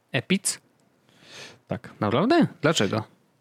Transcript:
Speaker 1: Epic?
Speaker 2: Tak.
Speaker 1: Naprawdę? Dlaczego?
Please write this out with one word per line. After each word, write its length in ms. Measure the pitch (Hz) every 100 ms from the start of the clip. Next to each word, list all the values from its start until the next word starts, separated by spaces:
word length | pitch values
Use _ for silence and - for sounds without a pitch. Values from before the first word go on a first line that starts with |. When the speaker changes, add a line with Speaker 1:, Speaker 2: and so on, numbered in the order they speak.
| _
Speaker 1:
Epic? 480 | 127 - 190 - - _ _ _ _ _ _ - - - - -
Speaker 2:
Tak. 260 | 92 - -
Speaker 1:
Naprawdę? 480 | 104 117 226 339 180 -
Dlaczego? 420 | 143 165 98 107 - _ _ _